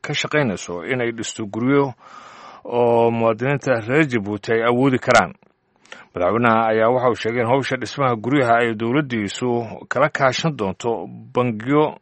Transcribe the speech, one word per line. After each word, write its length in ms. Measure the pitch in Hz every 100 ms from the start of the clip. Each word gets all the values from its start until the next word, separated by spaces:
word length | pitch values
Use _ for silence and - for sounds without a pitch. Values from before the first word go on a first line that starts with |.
ka 120 | -
shaqaynayso 600 | 147 139 151 135 87 - 87 85
inay 240 | 127 117
dhisto 320 | 117 110 - 107
guryo 460 | 104 123 143 139 - - - - - - -
oo 480 | - 120 120 117 117
muwaadiniinta 600 | 117 113 110 127 143 - 120
reer 220 | 107 139 156
Djibouti 420 | 120 98 104 -
ay 100 | 113
awoodi 360 | 117 123 135 127
karaan. 340 | - 117 90 - _ _ _ _ _ - - 90
Madaxweynaha 440 | 87 107 120 113 113
ayaa 200 | 110 110
waxa 200 | 127 123
uu 60 | 107
sheegay 260 | 110 120
in 40 | 113
hawsha 240 | 135 123 127
dhismaha 400 | 113 - 107 117
guryaha 380 | 110 147 123 117
ay 100 | 120 110
dowladdiisu 720 | 113 135 143 117 101 - 127 120 117 95 -
kala 180 | 120 151
kaashan 460 | - 135 127 165 143
doonto 360 | 101 92 120 110 90 120 117
bangiyo 520 | 131 123 107 120 147 151 -